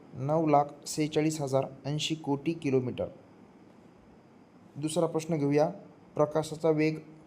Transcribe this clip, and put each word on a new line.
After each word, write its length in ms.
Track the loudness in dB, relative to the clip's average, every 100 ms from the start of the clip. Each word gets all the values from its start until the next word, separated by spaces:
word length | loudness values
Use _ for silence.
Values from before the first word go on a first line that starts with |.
| -18 -8
नऊ 280 | -2 0 4
लाख 180 | 4 4 -4 -8
सेहेचाळीस 540 | -4 -2 0 0 0
हजार 260 | 0 0 0 -6 -6
ऐंशी 280 | -4 -4
कोटी 380 | -4 -2 -2 -2
किलोमीटर. 540 | -4 0 0 0 -4 -6 -8 -20 -20 -20 -20 -20 -20 -20 -20 -20 -20 -20 -20 -20 -20 -20 -8
दुसरा 300 | -4 0 0
प्रश्न 300 | 0 -2 0
घेऊया, 320 | 2 4 2 0 -14 -20 -6
प्रकाशाचा 560 | 0 0 0 -2 0 2
वेग 280 | 4 2 0 -8 -20